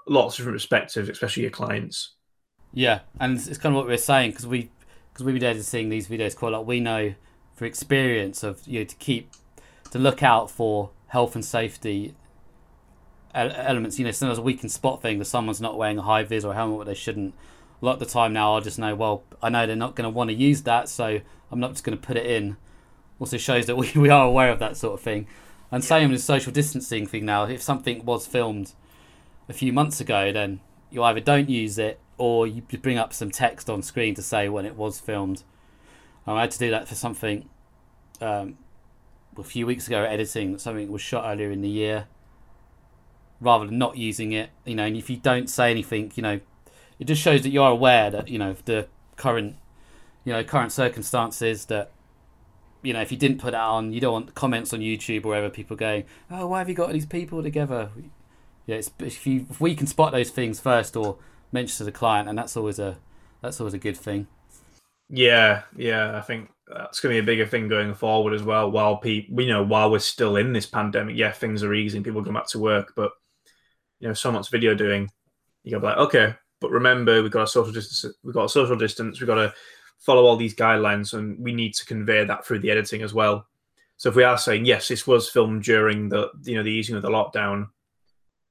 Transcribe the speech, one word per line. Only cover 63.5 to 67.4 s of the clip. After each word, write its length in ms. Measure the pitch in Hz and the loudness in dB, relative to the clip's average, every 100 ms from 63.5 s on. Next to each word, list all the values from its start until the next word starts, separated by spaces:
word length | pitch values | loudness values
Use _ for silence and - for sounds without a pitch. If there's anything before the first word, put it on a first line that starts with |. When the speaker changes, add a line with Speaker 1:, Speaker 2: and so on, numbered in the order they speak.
| - | -6
Speaker 2:
always 120 | 107 | -6
a 40 | 98 | -4
good 180 | 104 98 | -6 -6
thing. 300 | 107 101 101 _ _ - _ _ _ _ - | -6 -6 -6 _ _ -20 _ _ _ _ -4
Speaker 1:
Yeah, 540 | 127 123 117 110 104 - | 4 6 8 8 6 -2
yeah, 440 | - 117 110 107 107 | -6 -2 0 -2 -4
I 20 | |
think 300 | - 113 107 _ - | -8 -10 -12 _ -18
that's 340 | - - - | -14 -10 -4
gonna 140 | 135 | 0
be 40 | 113 | 2
a 20 | |
bigger 240 | 107 113 | 2 2